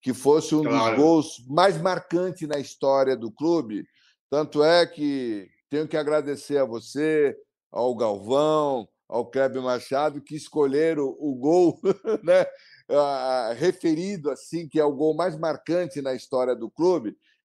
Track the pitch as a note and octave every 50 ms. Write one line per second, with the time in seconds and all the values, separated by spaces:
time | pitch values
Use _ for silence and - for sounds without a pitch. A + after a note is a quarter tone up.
0 | _ B2+ B2 - - C#3 D3 D#3+ D#3 - D#3+ D3+ D#3 - C#3 C#3 A2+ A2+ A2+ A#2+
1 | D3 D#3+ E3 D#3+ C#3+ - - - A#2 B2+ C#3 E3 F3+ G3+ F3+ D#3+ E3 F#3+ F#3 E3+
2 | - - - F3 F3+ F#3 E3+ - E3 D3 D3 C#3+ C3 A#2+ - _ - C3+ C3+ C3+
3 | C3+ C3+ C3 A#2+ A2+ A2 G#2+ _ C#3+ E3 E3+ E3 C#3 A2 G#2+ F#2+ - _ _ _
4 | _ _ _ _ _ _ - D3 D#3 D3 - D3+ D3 D#3 E3+ F3 E3+ E3 - -
5 | D3 D3 C#3+ C3+ B2+ A#2+ A2 G#2 F#2+ - _ _ _ _ - D3 D#3 D3+ - D#3
6 | D3+ C#3+ D3+ D3+ C#3+ C#3+ C#3+ - - - C#3+ C#3 C3+ B2 A2+ A#2 A2 - - C3+
7 | D3+ D#3 D#3 D3+ D3 C3+ A2+ - - _ _ _ _ _ - - A#2 B2+ B2 G#2+
8 | A#2 A2 G#2 G2 G2 G#2+ B2+ C#3 D3+ D#3 D#3 D#3 D3+ C#3+ C3+ B2 G#2 _ _ _
9 | _ _ - A#2 A#2+ - - C3+ C3+ C3 A2+ C3 B2+ B2+ B2 B2 A2+ - C3+ C3+
10 | D3 D3+ C#3+ D3 C#3+ _ D#3 D3+ C3+ - - D3+ D3 C#3 C3+ D3 D#3+ E3 E3 D3
11 | C#3+ C3+ B2+ - C#3+ D3+ C3+ B2 B2 D3 E3 F3+ F3+ E3 - - - F#3+ G3 G3
12 | _ A3+ G#3+ G#3+ - E3+ F3+ F#3 F3+ F#3 - - _ _ - _ _ _ B2 C#3+
13 | D3 C#3+ C#3 C3 B2+ C3 C3 B2+ A#2+ A2 A#2 A2+ D3 F3+ F#3 - - E3+ D#3+ D3+
14 | F3+ G3 G#3 F#3 C#3 D3 C3 - - - - E3 E3+ D3 - D#3 D3+ D3 C#3+ B2+
15 | D3+ D#3 D#3 D#3 E3+ F#3 D#3+ D3+ E3 D#3+ D3+ - _ - D#3+ F3 F3+ E3+ - C#3+
16 | C3+ C3+ C3 A#2+ - - - C3+ B2+ B2+ B2 A2+ A2+ G#2+ _ - D#3 F3+ F#3 D#3+
17 | A#2+ G#2 F#2+ _ _ _ _ _ _